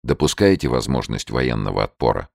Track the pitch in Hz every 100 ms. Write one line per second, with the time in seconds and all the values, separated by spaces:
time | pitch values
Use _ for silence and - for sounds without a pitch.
0 | 60 73 76 - 101 95 67 62 58 65
1 | - 53 - 58 64 55 50 50 52 _
2 | 62 - -